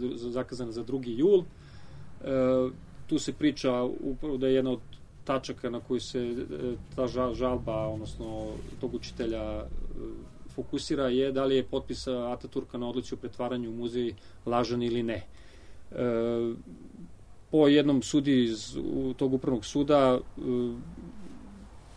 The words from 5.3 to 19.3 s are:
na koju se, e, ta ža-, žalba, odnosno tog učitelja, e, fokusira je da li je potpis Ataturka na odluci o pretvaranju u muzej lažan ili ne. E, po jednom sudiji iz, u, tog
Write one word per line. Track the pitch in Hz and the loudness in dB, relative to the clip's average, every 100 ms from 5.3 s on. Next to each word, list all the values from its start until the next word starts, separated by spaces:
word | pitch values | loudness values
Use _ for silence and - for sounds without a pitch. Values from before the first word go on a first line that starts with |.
| 135 - 123 123 | -2 -2 -6 -6
na | 120 | -4
koju | - 123 | -2 -4
se, | - 127 | -2 -2
e, | 120 117 - 147 127 117 - - | -2 -4 -6 -4 -4 -6 -6 -2
ta | |
ža-, | 123 123 127 | 0 0 0
žalba, | 113 127 123 117 110 110 | 0 0 0 -2 -2 -2
odnosno | 107 110 - 113 110 110 110 - - | -4 -8 -8 -8 -6 -6 -8 -10 -6
tog | 127 | -6
učitelja, | 120 - - 117 110 | -6 -6 -6 -4 -2
e, | 107 107 - - - - 113 - - - - | -4 -6 -6 -4 -4 -6 -8 -10 -14 -16 -12
fokusira | - 127 143 - 143 127 | -8 -4 -4 -2 0 2
je | 127 135 | 4 2
da | 131 | 2
li | 135 135 | 4 4
je | |
potpis | - 131 - 123 135 | 2 -2 -4 -6 -4
Ataturka | 123 120 123 123 135 - 123 | -2 -2 -6 -6 -6 -6 -4
na | 120 | -4
odluci | 123 - | -4 -4
o | - | -6
pretvaranju | 117 - 123 123 117 | -8 -4 -4 -2 -4
u | |
muzej | 117 120 120 120 104 - - 117 | -4 -2 0 -2 -4 -12 -8 0
lažan | 120 117 120 | 2 2 0
ili | 120 120 | 0 0
ne. | 113 | 0
E, | 110 - - - - - - - - 123 113 117 117 117 117 - - - - - - - - - | -2 -6 -14 -16 -16 -16 -14 -8 -2 0 2 2 2 0 -4 -10 -16 -16 -14 -16 -16 -18 -18 2
po | 156 143 | 8 10
jednom | 147 143 135 | 10 8 4
sudiji | - 151 143 127 | 4 4 6 6
iz, | 117 107 - 135 | 6 2 -4 -6
u, | 131 135 131 123 | -2 0 -2 0
tog | 135 | 2